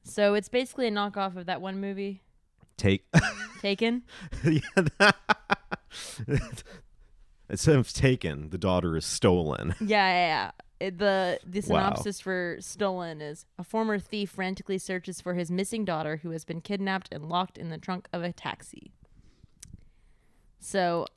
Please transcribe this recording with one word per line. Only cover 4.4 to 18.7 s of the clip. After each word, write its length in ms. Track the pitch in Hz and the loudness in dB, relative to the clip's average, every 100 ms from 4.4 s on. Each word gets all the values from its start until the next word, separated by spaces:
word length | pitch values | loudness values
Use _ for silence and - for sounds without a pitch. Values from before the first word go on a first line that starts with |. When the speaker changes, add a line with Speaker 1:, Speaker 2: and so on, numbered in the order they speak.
Speaker 2:
Yeah, 160 | 131 147 - - 160 - | 2 2 2 2 2 6
that 180 | 202 - - 208 - - - - - - - - 113 | 6 6 2 0 0 -2 -2 -10 -10 -14 -14 -10 0
<laughs> 340 | 123 - - - - - - - - - _ - | 0 0 -10 -16 -20 -20 -20 -20 -20 -20 _ -8
Instead 260 | 101 - 143 | 0 6 6
of 160 | 117 | 4
Taken, 580 | - 131 127 82 71 78 | 2 4 4 0 -4 -6
the 80 | 90 | -2
daughter 380 | 92 90 85 80 | 2 2 2 0
is 80 | - | -2
stolen. 680 | - 101 90 80 50 82 87 | 2 4 4 2 -2 -2 -2
<laughs> 40 | |
Speaker 1:
Yeah, 260 | 208 208 190 | 0 2 4
yeah, 200 | 180 175 | 4 2
yeah. 240 | 147 95 - - - | 0 -2 -8 -18 -8
It, 180 | 190 175 | -8 0
the, 420 | 202 190 180 - | 2 4 2 -2
the 140 | - 190 | -4 -4
Speaker 2:
Wow. 60 | 202 - 196 | 2 4 4
Speaker 1:
synopsis 300 | - 208 190 | 0 -4 -6
for 380 | 190 180 175 - | -4 -2 -2 -6
Stolen 600 | - - 202 185 170 156 | -10 -2 -2 -2 -6 -8
is, 260 | 147 156 - - | -10 -12 -16 -14
"A 60 | |
former 340 | 175 220 220 208 | -4 -2 0 -2
thief 320 | - 214 202 | -2 -4 -4
frantically 480 | - 185 190 190 190 | -4 -4 -4 -4 -6
searches 420 | - 185 180 175 | -4 -6 -6 -8
for 140 | 180 | -4
his 160 | 175 170 | -2 -2
missing 340 | 180 196 226 | -2 -2 -2
daughter 340 | 190 160 156 156 | -2 -2 -2 -4
who 120 | 170 | -6
has 140 | 160 | -8
been 160 | - 165 | -8 -10
kidnapped 520 | - 202 196 190 - | -6 -4 -2 -2 -6
and 160 | - 156 | -12 -2
locked 300 | 175 185 - | -2 -2 -6
in 120 | 165 | -10
the 80 | 160 | -8
trunk 280 | - 180 - | -6 -8 -6
of 100 | 175 | -6
a 100 | 175 | -4
taxi." 600 | - - - - | -6 -6 -8 -10